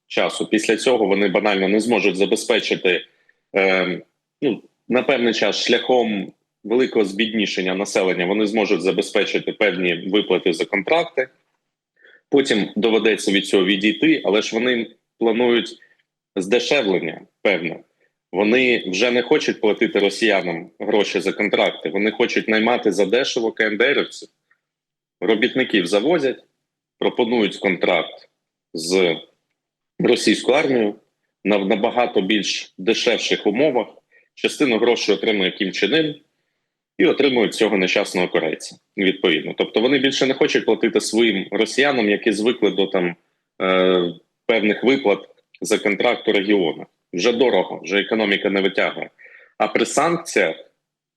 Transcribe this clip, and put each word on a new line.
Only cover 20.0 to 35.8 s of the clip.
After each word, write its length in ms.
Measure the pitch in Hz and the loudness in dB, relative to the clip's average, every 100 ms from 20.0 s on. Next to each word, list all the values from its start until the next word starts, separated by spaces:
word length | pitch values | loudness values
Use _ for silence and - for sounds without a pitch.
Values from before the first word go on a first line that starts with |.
| 98 98 110 98 90 82 90 - | 0 2 2 2 0 -6 -8 -12
гроші 400 | 101 110 98 98 | -2 0 0 -2
за 120 | 90 | -2
контракти, 560 | - 104 117 98 - - | -2 -2 0 0 -2 -6
вони 220 | 92 107 | -2 -2
хочуть 380 | 107 117 - 95 | 0 0 0 0
наймати 440 | 110 110 120 113 | 0 2 0 0
задешево 600 | 92 95 117 135 - 113 | 0 2 0 0 -2 -4
К 120 | 104 | -2
Н 120 | 107 104 | -2 0
Д 180 | 127 | 0
Рівців. 340 | 127 85 - - _ _ _ _ _ _ _ _ - | 0 -2 -8 -20 _ _ _ _ _ _ _ _ -6
Робітників 640 | 90 107 120 131 123 104 85 | 0 0 0 0 0 0 0
завозять, 580 | 101 123 175 135 120 - _ _ _ _ - | 0 2 0 0 -4 -12 _ _ _ _ -4
пропонують 580 | 101 - 117 120 101 - | -2 0 0 0 0 -2
контракт 720 | 98 87 98 87 78 - - _ _ _ _ | -2 0 2 0 -2 -10 -20 _ _ _ _
з 420 | 82 80 95 90 78 - _ _ _ _ _ _ - | -10 0 2 2 0 -8 _ _ _ _ _ _ -2
російською 600 | 113 120 - 101 - 135 | 2 2 2 0 2 0
армією 360 | 147 127 104 107 _ _ _ _ | 2 0 0 -4 _ _ _ _
на 140 | 98 104 | -2 0
набагато 640 | 98 110 113 117 120 107 | 0 0 0 0 0 0
більш 540 | 95 107 98 - - - | 0 0 -2 -6 -10 -6
дешевших 680 | 95 110 - 107 - 92 - | -2 0 0 0 0 -2 0
умовах. 400 | 110 151 123 104 - _ _ _ | 2 2 0 -4 -10 _ _ _
Частину 440 | - 110 - 143 110 | -6 -6 0 0 2
грошей 360 | 120 117 - | 2 2 0
отримує 360 | 98 117 104 92 | 0 0 0 -2
Кім 220 | - 95 | -2 -6
Чен 220 | 87 | -2